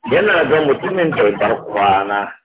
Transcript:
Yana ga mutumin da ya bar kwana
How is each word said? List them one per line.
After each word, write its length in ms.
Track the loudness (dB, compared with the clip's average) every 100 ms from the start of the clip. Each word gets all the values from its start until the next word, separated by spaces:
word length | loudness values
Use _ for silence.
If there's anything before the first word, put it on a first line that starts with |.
Yana 420 | 0 0 2 2 2
ga 160 | 2
mutumin 480 | 2 0 -2 -2 -2
da 120 | 2
ya 80 | 0 2
bar 280 | -2 -2 -4
kwana 680 | 0 2 2 0 -4 -6 -12